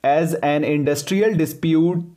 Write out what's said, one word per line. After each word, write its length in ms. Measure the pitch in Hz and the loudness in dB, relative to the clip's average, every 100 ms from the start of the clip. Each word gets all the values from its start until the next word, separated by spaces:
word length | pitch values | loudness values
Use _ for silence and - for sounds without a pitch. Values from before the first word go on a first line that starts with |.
as 300 | 135 147 170 | 2 2 0
an 280 | 165 147 147 | -2 0 0
industrial 720 | 147 147 143 143 - 190 214 | 0 0 0 -2 -2 0 2
dispute 720 | 190 156 - 165 160 170 175 - | 2 -2 -2 0 2 2 0 -6